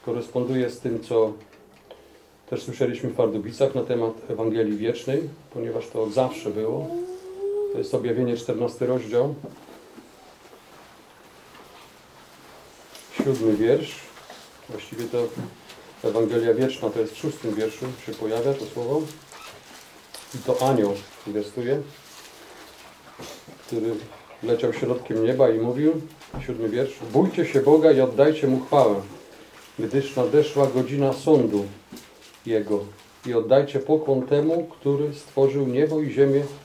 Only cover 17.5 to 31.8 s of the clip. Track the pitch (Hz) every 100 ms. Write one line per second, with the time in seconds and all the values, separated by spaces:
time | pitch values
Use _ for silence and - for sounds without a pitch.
17.5 | 107 110 - 127 127 - 107 110 113 120
18.5 | 135 107 - 120 147 151 - - - -
19.5 | - - - - - - - - 123 -
20.5 | 123 131 123 101 98 - - - 104 104
21.5 | - 120 147 143 - - - - - -
22.5 | - - - - - - - - - -
23.5 | - - 117 110 107 120 - - - 110
24.5 | 117 120 - 123 123 - 110 113 104 127
25.5 | 110 117 123 151 160 156 - - 135 135
26.5 | 113 113 113 135 - 113 123 190 - 165
27.5 | 139 135 156 160 135 131 - 147 156 139
28.5 | 131 - 147 120 98 - - - - -
29.5 | - - - 110 135 135 - 123 143 147
30.5 | 139 135 127 127 139 139 135 - 147 113
31.5 | 101 101 -